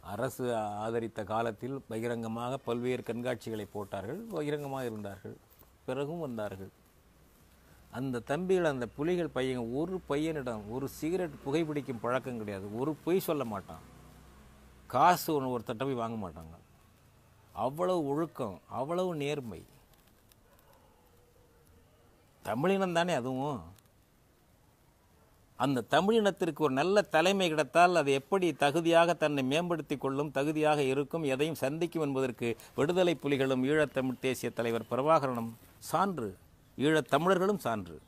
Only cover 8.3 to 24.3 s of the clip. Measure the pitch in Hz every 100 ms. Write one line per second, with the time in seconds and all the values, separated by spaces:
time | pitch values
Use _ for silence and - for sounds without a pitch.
8.3 | 147 185 185 165 135 117 - 156 180 160
9.3 | 127 131 127 117 127 170 185 - 143 160
10.3 | 156 127 110 101 123 135 - 151 185 175
11.3 | 139 - 151 160 147 131 123 120 127 131
12.3 | 120 104 98 101 107 143 147 - 185 175
13.3 | 156 120 101 - 80 - - - - -
14.3 | - - - - - - 127 165 175 -
15.3 | 151 131 123 110 110 139 123 113 113 95
16.3 | 82 80 85 - - - - - - -
17.3 | - - - 117 147 180 180 143 143 165
18.3 | - 110 92 _ 110 135 175 185 160 143
19.3 | 147 120 85 - - _ _ _ _ _
20.3 | _ _ - - - - _ _ - _
21.3 | _ _ _ - - - _ _ _ _
22.3 | _ - 110 175 196 190 170 175 151 123
23.3 | 131 143 127 82 - _ _ _ _ _